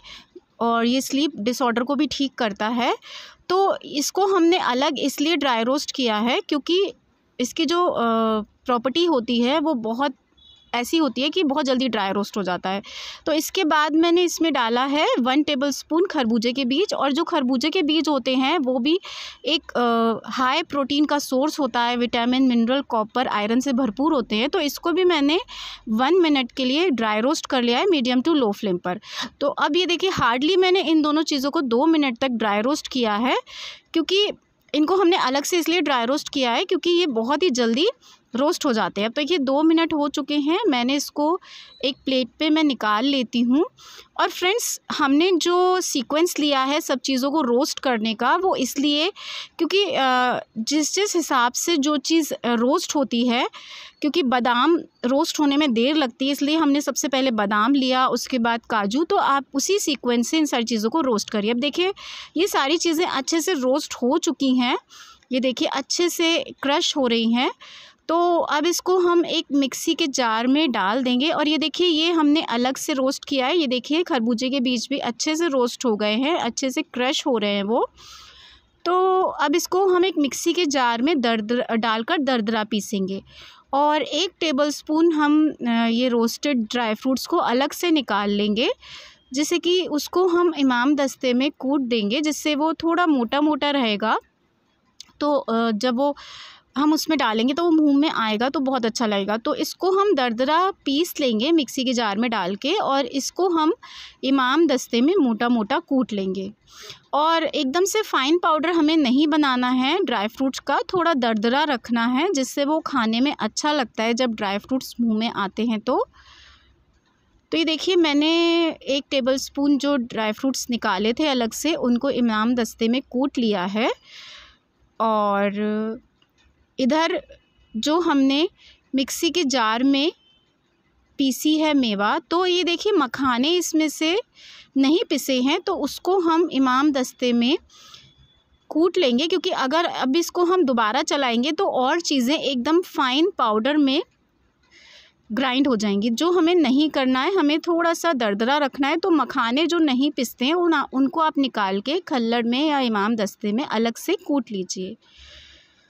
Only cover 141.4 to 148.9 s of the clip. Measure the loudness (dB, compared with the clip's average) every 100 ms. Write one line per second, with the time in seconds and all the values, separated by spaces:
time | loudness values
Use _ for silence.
141.4 | -2 0 -2 0 0 0 -2 0 0 0
142.4 | -2 -2 2 0 0 -2 0 2 0 0
143.4 | 0 0 2 2 2 0 -4 _ _ _
144.4 | _ _ _ -20 -20 -20 -20 _ -8 -2
145.4 | 0 2 2 2 0 0 0 0 2 2
146.4 | 4 4 4 2 2 0 0 0 0 2
147.4 | 2 0 0 0 0 0 0 0 0 0
148.4 | 0 0 0 -2 -2